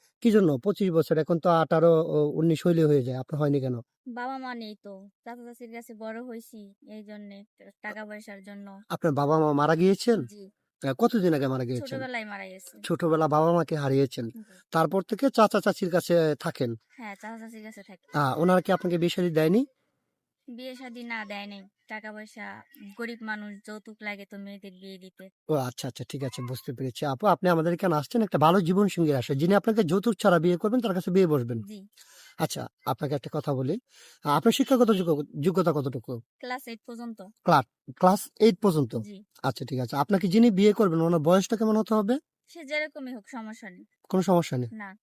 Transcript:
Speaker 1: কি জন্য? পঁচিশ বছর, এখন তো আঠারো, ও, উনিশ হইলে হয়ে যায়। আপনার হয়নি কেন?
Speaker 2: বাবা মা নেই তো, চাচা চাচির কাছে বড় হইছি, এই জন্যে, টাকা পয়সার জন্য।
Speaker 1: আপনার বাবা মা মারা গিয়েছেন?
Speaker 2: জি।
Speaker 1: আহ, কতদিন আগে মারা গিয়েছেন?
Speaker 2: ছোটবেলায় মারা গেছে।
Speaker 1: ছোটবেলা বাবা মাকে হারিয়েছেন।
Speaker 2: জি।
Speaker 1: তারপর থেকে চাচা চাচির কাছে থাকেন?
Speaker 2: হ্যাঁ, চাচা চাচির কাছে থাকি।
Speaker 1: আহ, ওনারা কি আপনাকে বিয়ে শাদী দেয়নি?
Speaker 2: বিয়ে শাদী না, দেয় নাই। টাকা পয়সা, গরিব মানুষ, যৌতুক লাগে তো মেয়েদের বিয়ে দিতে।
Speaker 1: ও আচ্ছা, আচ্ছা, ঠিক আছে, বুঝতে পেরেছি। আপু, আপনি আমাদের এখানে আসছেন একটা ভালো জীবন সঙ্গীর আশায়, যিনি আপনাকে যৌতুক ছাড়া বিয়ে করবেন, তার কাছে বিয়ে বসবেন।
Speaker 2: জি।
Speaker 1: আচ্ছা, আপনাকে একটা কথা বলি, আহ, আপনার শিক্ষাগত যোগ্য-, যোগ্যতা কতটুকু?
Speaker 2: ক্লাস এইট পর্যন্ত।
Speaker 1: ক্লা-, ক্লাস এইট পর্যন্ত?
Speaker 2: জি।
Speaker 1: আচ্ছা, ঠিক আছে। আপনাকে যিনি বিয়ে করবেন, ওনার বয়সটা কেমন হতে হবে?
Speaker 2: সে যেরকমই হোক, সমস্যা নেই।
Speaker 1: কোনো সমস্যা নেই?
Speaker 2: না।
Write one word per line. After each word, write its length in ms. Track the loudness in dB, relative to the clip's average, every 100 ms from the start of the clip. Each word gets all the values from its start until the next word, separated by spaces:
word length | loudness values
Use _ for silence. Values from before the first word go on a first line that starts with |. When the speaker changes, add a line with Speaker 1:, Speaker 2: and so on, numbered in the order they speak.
| _ _
Speaker 1:
কি 100 | 4
জন্য? 280 | 6 4 2
পঁচিশ 320 | 0 0 0
বছর, 280 | 2 2 2
এখন 200 | 0 0
তো 100 | 4
আঠারো, 540 | 4 4 4 6 4
ও, 260 | 2 0 0
উনিশ 380 | 2 0 2 2
হইলে 180 | 4
হয়ে 180 | 4 4
যায়। 140 | 2 -6
আপনার 240 | -6 -2
হয়নি 200 | 0 0
কেন? 200 | -2 -6 -10 _ -16
Speaker 2:
বাবা 300 | -10 -8 -8
মা 160 | -10
নেই 220 | -12 -12 -16
তো, 260 | -18 -18 -20 _
চাচা 200 | -18 -16
চাচির 280 | -16 -18 -16
কাছে 220 | -16 -16
বড় 300 | -14 -12 -12
হইছি, 500 | -12 -14 -16 -20 -20 _ -20
এই 160 | -20
জন্যে, 400 | -18 -18 -18 -20 -20 _ -20 -16
টাকা 220 | -14 -12
পয়সার 380 | -14 -14 -16 -18
জন্য। 380 | -16 -16 -16 -18 -12
Speaker 1:
আপনার 260 | -4 -2
বাবা 240 | 0 2 2
মা 140 | 2
মারা 240 | 2 2 4
গিয়েছেন? 480 | 4 2 2 0
Speaker 2:
জি। 260 | -2 -12 -20 _ _ _
Speaker 1:
আহ, 100 | -6 0
কতদিন 360 | 0 2 2
আগে 120 | 2 0
মারা 160 | -2
গিয়েছেন? 220 | -4 -6 -6
Speaker 2:
ছোটবেলায় 380 | -8 -8 -10
মারা 240 | -10 -12 -14
গেছে। 320 | -18 -20 -12
Speaker 1:
ছোটবেলা 440 | -6 -2 2 2 4
বাবা 240 | 4 4
মাকে 240 | 4 0 -2
হারিয়েছেন। 520 | 0 2 2 -2 -10
Speaker 2:
জি। 140 | -10 -20 -20 _
Speaker 1:
তারপর 320 | 0 2 0
থেকে 280 | -2 0 0
চাচা 300 | 4 4 4
চাচির 300 | 0 -2 0
কাছে 440 | 0 2 4 4 0
থাকেন? 340 | -4 -4 -4 -6 _
Speaker 2:
হ্যাঁ, 280 | -18 -16 -14
চাচা 220 | -14 -14
চাচির 240 | -16 -16
কাছে 200 | -18 -20
থাকি। 360 | -20 -20 _ -2
Speaker 1:
আহ, 220 | 0 2
ওনারা 200 | 4 4
কি 120 | 2
আপনাকে 260 | 0 0 0
বিয়ে 120 | 0
শাদী 200 | 0 0
দেয়নি? 360 | 2 4 4 0 _ _ _ _ _ _ _ -20
Speaker 2:
বিয়ে 260 | -16 -14
শাদী 280 | -14 -14 -14
না, 220 | -10 -10
দেয় 220 | -10 -12 -12
নাই। 220 | -14 -18 _ -14
টাকা 240 | -12 -12
পয়সা, 500 | -14 -16 -16 -14 -16 -20 -20 -20 -12
গরিব 200 | -12 -10
মানুষ, 380 | -10 -10 -10 -14 -14
যৌতুক 300 | -16 -16 -16
লাগে 220 | -12 -12
তো 140 | -14 -16
মেয়েদের 340 | -14 -16 -18
বিয়ে 260 | -18 -18 -18
দিতে। 300 | -20 -20 -20 _ -4
Speaker 1:
ও 60 |
আচ্ছা, 340 | -2 -4 -8 -10
আচ্ছা, 160 | -10 -12
ঠিক 160 | -8
আছে, 180 | -8 -8
বুঝতে 300 | -10 -10 -10
পেরেছি। 340 | -8 -8 -6 -6
আপু, 200 | -2 0
আপনি 220 | 2 2
আমাদের 240 | 2 0
এখানে 220 | 0 0
আসছেন 280 | 0 0 -2
একটা 160 | 0 4
ভালো 220 | 4 4
জীবন 280 | 4 2 2
সঙ্গীর 280 | 2 0 0
আশায়, 220 | 0 0
যিনি 160 | 4
আপনাকে 300 | 4 4 2
যৌতুক 300 | 2 2 0
ছাড়া 240 | 2 4 4
বিয়ে 180 | 4 2
করবেন, 240 | 0 0
তার 140 | 0
কাছে 160 | -2 0
বিয়ে 160 | 4 4
বসবেন। 360 | 4 0 -6
Speaker 2:
জি। 240 | -8 -14 -20 _ -20 -20 -16 -6
Speaker 1:
আচ্ছা, 300 | -4 -4 -10 _ -8
আপনাকে 280 | -6 -4
একটা 160 | -6 -6
কথা 220 | -8 -4
বলি, 240 | -4 -2 -6 -8 _ -20 _
আহ, 40 | 0
আপনার 240 | 2 4
শিক্ষাগত 380 | 2 4 4 4
যোগ্য-, 500 | 2 2 0 -2 -4
যোগ্যতা 320 | 0 2 2
কতটুকু? 460 | 0 -2 -6 -10 -12
Speaker 2:
ক্লাস 500 | -12 _ -10 -10 -12
এইট 120 | -16 -16
পর্যন্ত। 360 | -14 -14 -14
Speaker 1:
ক্লা-, 720 | -18 _ 2 2 2 _ -20 0
ক্লাস 320 | 2 2 -2 2
এইট 180 | 4 4
পর্যন্ত? 360 | 2 2 0 -4
Speaker 2:
জি। 260 | -8 -14 -20 _
Speaker 1:
আচ্ছা, 220 | -6 -6
ঠিক 160 | -6 -6
আছে। 160 | -4 -2
আপনাকে 320 | 2 2 4
যিনি 220 | 6 6
বিয়ে 220 | 6 4
করবেন, 280 | 6 2 2
ওনার 200 | 2 2
বয়সটা 360 | 4 4 4 0
কেমন 200 | 2 2
হতে 180 | 2
হবে? 240 | 0 0 -2 -4 _ _
Speaker 2:
সে 160 | -18
যেরকমই 500 | -8 -6 -6 -8 -12
হোক, 140 | -14 -14
সমস্যা 420 | -14 -14 -14 -18
নেই। 140 | -20 -20 _ -4
Speaker 1:
কোনো 140 | 0
সমস্যা 360 | 2 2 2 -2
নেই? 100 | -6
Speaker 2:
না। 240 | -8 -16 -18